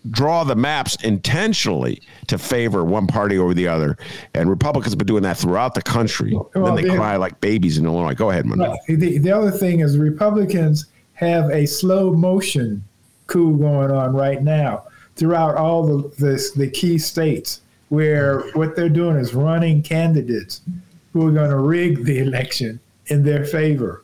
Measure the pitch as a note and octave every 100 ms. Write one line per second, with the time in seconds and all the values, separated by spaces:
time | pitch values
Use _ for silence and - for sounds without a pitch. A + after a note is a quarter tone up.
0 | A#2 A2 D3 E3+ D3+ A2+ C#3 D3+ - -
1 | A2 G2+ - D3+ A3 G#3+ - D#2+ B1 -
2 | - - - F#2+ - B2 A#2 G2 E2+ G#2
3 | G2 A2 G#2 F#2+ F2+ F2 F2 E2 D2+ D2
4 | - - - - E2 F#2 C#3+ C#3 A#2 G2+
5 | G2 G#2+ F#2+ E2+ F2 F#2 B2 G#2 - A#2
6 | A2 - G#2 G2+ - F#3+ F#3 - F3+ F#3
7 | G#2+ G2 F#2 - G2+ A2 F2+ D2+ D#2+ E2+
8 | E2 C2+ G#2+ F2 A#1 - - - - D#3+
9 | F3 C#3+ E3 G#3 G#3 - F#3 E3+ D3 C#3+
10 | D3+ D3+ G#3 G#3 G3 F#3+ D#3 D3+ - _
11 | _ - E3+ E3+ D3 D3+ C#3+ - F#3 F#3+
12 | F#3+ D#3+ F3+ F#3+ F#3+ C#3+ A#2 G2+ G2+ _
13 | _ _ - F3+ E3 D3+ D3 C#3+ C#3 C3+
14 | C3 C3+ C#3 C3 C#3+ D#3 C#3 G#2 - -
15 | - - D#3+ E3+ D#3+ D3 D#3+ E3 D3+ C#3+
16 | C#3+ - C#3+ C3+ - C#3 C3+ - F3+ E3
17 | - - D#3+ - - - _ _ _ D3+
18 | D#3 D3 C#3+ C3+ - D#3 D#3+ E3+ E3+ D#3
19 | E3+ D3+ A#2+ A#2+ D3+ E3 E3 D3+ D3+ D#3+
20 | E3 D3+ A#2+ A2 F#2+ - - F3+ - -
21 | _ E3+ D#3+ D#3 D3 C#3 C#3+ F3 F3 C#3
22 | B2 C3 C3+ B2+ C3+ - A#2 A2+ _ _
23 | - D3 C#3+ D3 C#3+ E3 D#3 C#3 G#2+ -